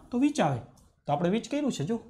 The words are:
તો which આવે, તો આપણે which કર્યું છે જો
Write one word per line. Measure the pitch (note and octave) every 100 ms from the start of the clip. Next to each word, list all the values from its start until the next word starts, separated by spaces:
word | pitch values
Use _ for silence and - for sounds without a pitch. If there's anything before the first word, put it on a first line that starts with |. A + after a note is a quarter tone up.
| -
તો | A#3+
which | D4 C4+
આવે, | D#3+ A#2+ - - - _ -
તો |
આપણે | D3 F3
which | A3 -
કર્યું | C#4+ C#4
છે | -
જો | D3+ A3+